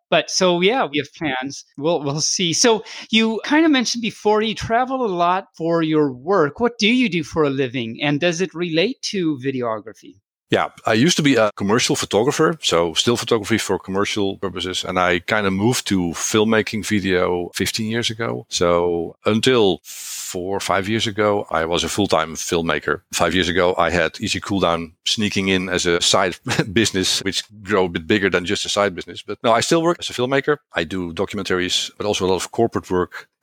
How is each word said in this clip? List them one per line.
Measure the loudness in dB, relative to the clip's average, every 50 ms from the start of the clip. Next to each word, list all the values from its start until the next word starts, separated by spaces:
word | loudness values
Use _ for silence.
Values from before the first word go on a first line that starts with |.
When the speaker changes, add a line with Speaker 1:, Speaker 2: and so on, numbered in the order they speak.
| _ 0
Speaker 1:
But | 0 0 0 0
so, | -2 2 2 2 2 4
yeah, | 4 2 2 2 0
we | 0 -2 -2
have | -4 -4 -6
plans. | -6 -6 -4 -4 -4 -6 -8 -10 -12 -18 _ _
We'll, | -4 -2 0 0 0 -2
we'll | -2 -4 -2
see. | -2 -2 -2 0 0 0 0
So | 2 4 4 2 2 0 -8 -16 -16 -8 0
you | 2 2 2 2 0 -4 -2
kinda | 0 2 4 4 4
mentioned | 4 2 2 0 -2 -4 -4
before, | -6 -4 -2 0 2 2 2 2
you | 0 -2
travel | -4 -4 -2 0 0 0 0 -2 -2 -2
a | -2
lot | 0 0 2 2 2 0 -2 _ _
for | -6 -2 0 2 2 2
your | 2 4 4 2 2 0
work. | -4 -2 0 2 4 4 2 0 0
What | -2 -2 0 2
do | 2 2
you | 4 4 2 2
do | 0 -2 -4
for | -2 0 0 2
a | 2
living? | 2 0 -2 -2 -2 -4 -6 -6 -6 -4 -2
And | -2 0 0
does | 0 0 0 0
it | -4 -4 -4
relate | -6 -4 -2 0 0 0 0 -2 _ -8 -6
to | -4 -2 -2 -2 -2 -2
videography? | -4 -4 -4 -2 -2 -4 -4 -6 -8 -14 -20 _ -20 -20 -20 _ _ _ _ _ _ 0
Speaker 2:
Yeah, | 2 2 2 0 -4 -4 -2
I | 0 2
used | 4 4 4 4 4
to | 4
be | 4 4
a | 4 4 2 2
commercial | -2 0 2 2 2 2 2 0
photographer, | -2 -2 0 2 2 2 2 2 2 2 2 0 0 -2
so | 0 2 2 2 2 0
still | 0 2 2 0 0
photography | 0 0 0 0 0 0 0 0
for | 0 0 -2 -2
commercial | -2 -4 -2 -2 0 0 0 -2 -2 -2 -4 -4
purposes. | -8 -8 -6 -6 -6 -6 -6 -6 -6
And | -2 0 2
I | 2 2 2 0
kinda | 0 0 -2 0 2 0
moved | 0 2 2 2 2 0 0 0
to | 0 0 0 0 -2
filmmaking | -4 -4 0 2 2 4 4 4 2 2 0 -4 -6 -4
video | -2 -2 0 0 2 0 2 2 0 0 -2 -4 -6 -4
fifteen | -4 -4 -4 -2 -4 -4 -4
years | -2 -2 -2 -4
ago. | -4 -4 -6 -6 -6 -8 -10 -8
So | -4 0 2 2 4 4 2 2 0 -2 -4 -6 -8 _ -2
until | 0 0 2 4 4 4 6 4 4 2 0 _
four | -14 -16 -14 -12 -12 -12 -10 -10 -8 -8 -8 -6 -4 -4
or | -4
five | -2 0 0 0 0 0
years | -2 -2 -2
ago, | -2 -2 0 0 2 2 0 -2 -2
I | -2 -2 0
was | 0 0 0 -2
a | -2
full-time | 0 0 0 2 2 0 0 -2 -6
filmmaker. | -8 -6 -2 -2 -2 0 0 -2 -2 -2 -2 -4 -4 _ -8 -2
Five | 0 0 2 2
years | 2 0 2
ago, | 2 2 2 2 2 2
I | 0 2
had | 2 2 0 0 -2 -4
Easy | -6 -4 -4 -4
Cooldown | -4 -2 -2 0 2 2 0 0 -4 -8 -12 _ -4
sneaking | -4 -2 0 -2 -2 0 0 0 2
in | 0 0 0 -2
as | -2 -2 0
a | 2 0 2
side | 2 2 2 2 2 0 -4 -6 -8 -6 -4
<laughs> | -4 -4 0 2
business, | 0 0 2 0 -2 -2 0 -2 -2 -4
which | -4 -4 -4 -8 -8 -12 -16 -6
grew | 0 2 2 2
a | 2
bit | 0 -4 -2
bigger | 0 0 2 2 2
than | 0 0 0
just | 0 -4 -4 -4
a | -4
side | 0 0 0 0 -2
business. | -6 -12 -14 -16 -18 -12
But | -14 -12 -4 0
no, | 0 2
I | 2
still | 2 2 2 2 2
work | 2 -2 -2
as | -4 -10
a | -6
filmmaker. | -4 -2 0 0 0 0 0 -4 -4 _ _ -4
I | -4 -4
do | -2 -4 -6 -6 -6 -4
documentaries, | -4 -4 -4 -4 -6 -4 -2 -2 -2 0 -2 -2 -4 -4 -6 -8
but | -6 -4
also | -2 -2 0 0
a | 0
lot | 0
of | 0 -2 -6 0
corporate | 0 0 2 0 -4 -4 -2
work. | -2 -2 -2 -2 -6 -16 -18 _ _ _